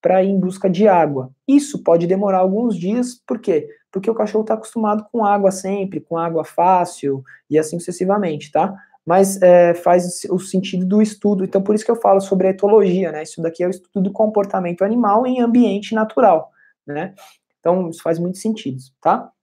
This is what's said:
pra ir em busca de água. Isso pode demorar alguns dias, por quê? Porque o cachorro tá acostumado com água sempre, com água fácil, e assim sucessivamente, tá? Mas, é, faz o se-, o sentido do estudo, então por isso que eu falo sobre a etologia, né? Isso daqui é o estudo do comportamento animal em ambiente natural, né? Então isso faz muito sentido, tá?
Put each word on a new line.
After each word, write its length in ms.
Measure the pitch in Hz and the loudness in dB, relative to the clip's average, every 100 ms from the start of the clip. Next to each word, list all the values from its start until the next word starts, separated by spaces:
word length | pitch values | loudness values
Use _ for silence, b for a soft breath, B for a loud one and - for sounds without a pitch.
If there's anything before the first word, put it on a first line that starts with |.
pra 220 | 180 185 | 2 2
ir 60 | 190 | 2
em 100 | 196 | 0
busca 300 | 185 190 190 | -2 -2 -4
de 180 | 175 214 | 2 4
água. 420 | 180 151 143 127 _ - | 4 2 -2 -8 _ 2
Isso 380 | 277 285 - | 2 2 -4
pode 240 | - 170 170 | 2 2 2
demorar 300 | 190 202 190 | 0 0 0
alguns 400 | 190 196 240 185 | 0 0 -2 -2
dias, 440 | 175 233 247 - - | -4 -4 -4 -8 -10
por 100 | 220 | -8
quê? 300 | - 160 - B B | -2 -2 -2 B B
Porque 180 | 190 196 | -8 -4
o 60 | 226 | -4
cachorro 300 | 208 214 214 | -2 -2 -2
tá 80 | |
acostumado 520 | 220 - 233 220 214 214 | -4 -4 -6 -2 -4 -4
com 140 | 233 208 | -4 0
água 260 | 202 190 | 2 2
sempre, 480 | 190 190 202 190 165 | 0 -6 -6 -6 -8
com 180 | - 165 | -8 -6
água 280 | 165 165 156 | -4 -4 -6
fácil, 760 | - 175 185 175 - 139 135 135 B _ | 0 2 2 0 -6 -6 -6 -10 B _
e 100 | 156 | -2
assim 180 | 156 170 | 0 -6
sucessivamente, 720 | 170 175 185 202 185 151 - | -10 -6 -2 -2 -2 -6 -4
tá? 240 | 156 190 B B B - | -2 -2 B B B 0
Mas, 360 | 180 196 196 | 2 2 4
é, 320 | 180 180 175 | 6 6 6
faz 320 | 170 - 180 180 | 2 2 2 0
o 40 | |
se-, 220 | - - | -10 -6
o 80 | 185 | -6
sentido 460 | - 190 190 185 185 | -4 -6 -4 -6 0
do 160 | 208 | 2
estudo, 420 | 214 - 202 196 | 0 0 -2 -2
então 180 | 185 196 | 0 -2
por 140 | 196 214 | 0 -2
isso 80 | |
que 80 | - | 0
eu 60 | 233 | 0
falo 240 | 202 196 | 4 2
sobre 260 | 196 190 190 | 2 0 0
a 40 | |
etologia, 600 | 190 202 214 196 180 175 | 0 4 4 4 0 -2
né? 120 | 151 | -6
Isso 180 | 156 - | -12 -8
daqui 200 | 165 165 | -8 -4
é 60 | 180 | -4
o 40 | |
estudo 300 | 190 _ 202 | -4 _ -4
do 120 | 185 | -4
comportamento 720 | - 214 214 202 190 175 175 196 | 0 0 0 -2 -2 -4 -2 -2
animal 420 | 240 214 208 254 | 2 2 2 2
em 140 | 254 | 0
ambiente 520 | 233 233 226 196 196 | 2 4 2 0 -4
natural, 560 | 220 220 - 226 165 - b b b - | -4 -2 4 4 4 0 b b b -12
né? 260 | 147 190 - B B _ _ | -8 -8 -12 B B _ _
Então 300 | 165 185 175 | 0 0 -2
isso 120 | 165 | -6
faz 160 | 165 165 | -4 -2
muito 200 | 175 185 | -4 -4
sentido, 400 | 220 220 - 131 - _ | -6 -6 -8 -12 -16 _
tá? 280 | 156 220 - _ | -2 -2 -4 _